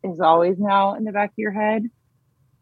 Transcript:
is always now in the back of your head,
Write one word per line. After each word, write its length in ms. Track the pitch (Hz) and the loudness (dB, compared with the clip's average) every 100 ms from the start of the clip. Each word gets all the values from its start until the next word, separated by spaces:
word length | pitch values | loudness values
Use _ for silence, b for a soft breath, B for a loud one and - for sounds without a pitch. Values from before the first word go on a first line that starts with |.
is 160 | 190 165 | -10 0
always 380 | 170 165 175 185 | 4 4 4 0
now 360 | 208 196 196 | 0 2 2
in 100 | 208 | -2
the 80 | 214 | -6
back 160 | 202 208 | -4 -4
of 60 | - | -4
your 140 | 214 | -6
head, 380 | 202 214 220 226 - _ _ _ _ _ _ | -2 -2 -2 -4 -10 _ _ _ _ _ _